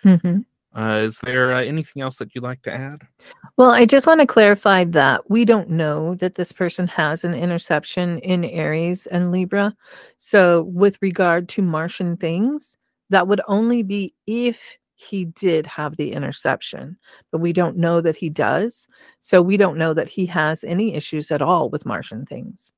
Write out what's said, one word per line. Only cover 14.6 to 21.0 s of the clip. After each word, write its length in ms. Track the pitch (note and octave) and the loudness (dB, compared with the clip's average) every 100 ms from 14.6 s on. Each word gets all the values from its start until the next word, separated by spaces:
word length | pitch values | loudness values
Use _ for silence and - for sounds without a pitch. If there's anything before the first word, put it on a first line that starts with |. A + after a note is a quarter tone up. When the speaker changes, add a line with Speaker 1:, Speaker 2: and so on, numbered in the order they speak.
| - - _ | -14 -20 _
Speaker 1:
he 300 | _ - G3+ | _ -10 -8
did 420 | E3+ - F#3+ D#3+ D#3 | -8 -2 0 0 -2
have 300 | - D3+ D#3 | -8 -8 -6
the 160 | D3 | -6
interception, 840 | D3 C#3 C#3+ C#3+ - - - C#3+ F#3 _ _ - | -6 -8 -4 -2 -2 -6 -14 -16 -18 _ _ -8
but 60 | E3 | -4
we 120 | E3+ | -2
don't 240 | E3+ F3 F3+ | 0 -2 0
know 240 | E3+ E3+ | 0 2
that 140 | E3 | 0
he 160 | D#3 E3 | -2 -6
does. 560 | D#3 A2 C#3+ A3+ - - _ _ _ | -2 -2 0 -2 -8 -20 _ _ _
So 240 | - F#3 | 2 4
we 140 | F3 G3+ | 4 2
don't 220 | F#3+ D#3 | 2 2
know 140 | D#3+ | -2
that 140 | D#3+ - | -2 -4
he 180 | - F3+ | -4 -4
has 360 | E3+ D#3 D#3+ | 0 -2 -2
any 320 | - F3+ A3+ | -4 -2 -2
issues 380 | D3 | -4